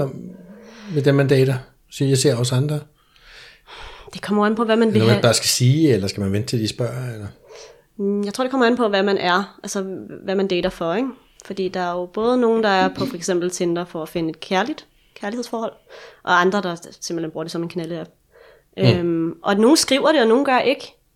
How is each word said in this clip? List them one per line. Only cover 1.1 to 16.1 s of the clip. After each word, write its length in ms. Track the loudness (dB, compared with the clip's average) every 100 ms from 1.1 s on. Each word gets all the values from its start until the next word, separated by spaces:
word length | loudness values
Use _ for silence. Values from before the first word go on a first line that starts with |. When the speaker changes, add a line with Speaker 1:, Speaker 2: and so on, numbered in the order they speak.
Speaker 1:
man 140 | 4 4
dater? 260 | 4 4 0 -6 _ _
Så 140 | -4
jeg 140 | 0 2
ser 180 | 2 2
også 180 | 0
andre. 260 | 0 0 -2 -8 _ _ _ -20 -20 -20 -20 _ -20 -18 -20 -18
Speaker 2:
Det 80 | -14
kommer 240 | -2 0 2
an 80 |
på, 100 | 0
hvad 120 | 2 4
man 120 | 4
Speaker 1:
Eller 120 | 4
Speaker 2:
vil 60 | 4
Speaker 1:
man 80 |
Speaker 2:
have. 80 | 4
Speaker 1:
bare 120 | 4
skal 140 | 2 0
sige, 440 | 2 4 4 4
eller 140 | 4 0
skal 120 | -2
man 120 | -2
vente 160 | -2 -2
til, 120 | -2
de 80 | -4
spørger? 440 | -4 -6 -6 -10
Eller? 120 | -10 -12 -16 -20 -20 -20 -20 _ -6
Speaker 2:
Mm, 280 | -4 -2
jeg 100 | -4
tror, 100 | -4
det 60 | -2
kommer 160 | 2 2
an 100 | 2
på, 120 | 2
hvad 140 | 2
man 160 | 2 2
er, 400 | 2 0 -2 -8
altså 200 | -8 -6 -6 -8 -12 -10
hvad 100 | -4
man 120 | -2 0
dater 220 | 0 -2
for, 240 | -4 -4
ikke? 140 | -2 -4 -8 _ _
Fordi 240 | -12 -6 -4
der 120 | -4
er 100 | -4
jo 140 | -4 -6
både 320 | -2 0 2
nogen, 240 | 2 2
der 60 | 2
er 200 | 2 2
på 120 | 0 -6
for 100 | -6
eksempel 340 | -2 -2 -2
Tinder 340 | -2 -2 -2
for 180 | -4 -8
at 60 | -8
finde 220 | -6 -6
et 100 | -6
kærligt, 460 | -4 -2 -2 -6 -14 _ _
kærlighedsforhold, 580 | -12 -8 -8 -8 -6 -8 -10 _ -20 -20